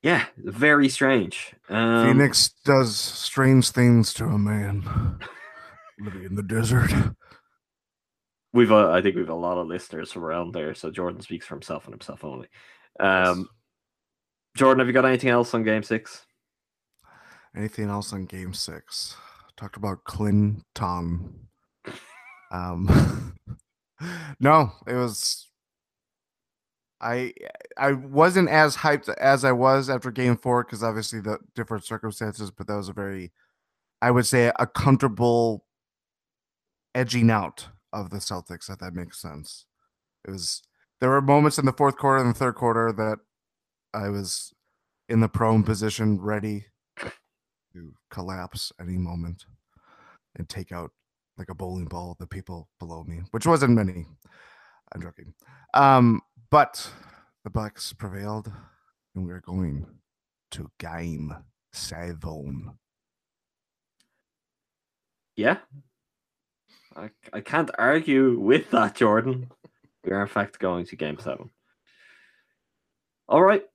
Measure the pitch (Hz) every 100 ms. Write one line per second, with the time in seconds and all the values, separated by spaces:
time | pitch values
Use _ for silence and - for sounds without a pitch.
0 | 147 165 - - - 104 147 147 135 -
1 | 135 131 90 - - _ - 107 117 117
2 | 117 131 139 - - _ 143 135 120 104
3 | - - - - 131 131 120 - 120 117
4 | 107 - 113 104 104 107 101 101 82 -
5 | - - - - 640 640 - - 640 _
6 | 104 95 92 101 98 110 110 123 - -
7 | - - _ - _ _ _ _ _ _
8 | _ _ _ _ _ 120 113 107 92 90
9 | 98 90 82 82 87 90 82 87 - 82
10 | 80 90 82 85 85 85 76 - 80 92
11 | 87 87 - 85 - 73 - 76 - 55
12 | - - 78 64 - _ - _ _ -
13 | 95 95 92 90 95 _ _ _ _ _
14 | _ _ _ _ _ - 135 131 123 127
15 | 131 127 131 120 120 117 110 110 101 110
16 | - - _ _ _ _ _ _ _ _
17 | _ _ - - _ - 107 - 104 101
18 | 101 98 92 95 92 95 - 78 _ -
19 | - - - _ _ - 101 - 101 95
20 | - - 107 104 104 104 _ - 95 90
21 | 85 85 90 - - _ _ _ - -
22 | - - - - _ 90 90 87 95 -
23 | - - - - - - _ _ _ _
24 | 165 175 156 139 131 156 123 - - 123
25 | 123 104 - - - _ _ _ _ _
26 | _ _ _ _ _ _ _ _ _ _
27 | 113 123 127 - 50 - - - 139 135
28 | 135 139 170 185 175 156 156 - 156 147
29 | - - 135 139 135 123 131 135 131 127
30 | 127 117 123 117 127 120 120 107 113 107
31 | 104 113 104 104 _ - 110 110 - 110
32 | 110 - 110 104 101 - 95 104 95 101
33 | 98 95 87 _ _ _ _ _ _ _
34 | 120 123 113 131 117 - 120 - 143 135
35 | 135 104 120 117 117 104 _ _ _ _
36 | _ _ _ _ _ _ _ _ _ 127
37 | 127 123 117 110 87 - - _ _ 104
38 | 92 98 - 92 - 87 - 95 90 87
39 | 85 - - 73 - - _ _ _ _
40 | _ _ - 95 85 - _ _ _ _
41 | 127 139 135 143 151 147 135 - 143 -
42 | 139 135 123 113 127 110 120 113 113 104
43 | 107 107 _ _ _ _ _ _ _ 104
44 | 101 101 95 - - _ _ _ _ _
45 | - 113 110 - 113 110 107 104 107 -
46 | 107 101 101 107 107 104 101 _ _ -
47 | - - _ _ _ _ _ 90 82 _
48 | _ - 90 92 90 - - - 87 90
49 | 87 87 85 87 _ _ _ _ _ _
50 | _ _ _ - 82 - 90 90 78 _
51 | _ _ _ - 92 87 92 92 80 87
52 | 87 85 87 101 92 87 78 _ 85 82
53 | 82 82 92 113 160 165 131 117 98 90
54 | 78 - _ _ - _ _ _ _ -
55 | 85 - - _ _ _ _ 127 139 131
56 | 120 113 _ _ _ 147 139 - - -
57 | - _ _ _ 104 101 107 - - -
58 | 101 98 104 107 107 - - _ _ _
59 | _ 92 90 90 - 92 87 69 - _
60 | _ _ _ _ _ - 80 _ 85 82
61 | 85 76 76 80 - _ _ - - 82
62 | 87 80 85 78 71 65 - - _ _
63 | _ _ _ _ _ _ _ _ _ _
64 | _ _ _ _ _ _ _ _ _ _
65 | _ _ _ - 107 190 _ 143 _ _
66 | _ _ _ _ _ _ _ _ _ -
67 | 104 _ - 107 - 151 151 - 117 156
68 | 156 135 135 120 98 147 - 117 104 -
69 | 113 107 123 127 123 _ - _ _ _
70 | 92 98 98 107 101 - 92 87 82 -
71 | 76 73 - 64 - _ _ _ _ _
72 | _ _ _ _ _ _ _ _ _ _
73 | _ _ - 151 190 202 -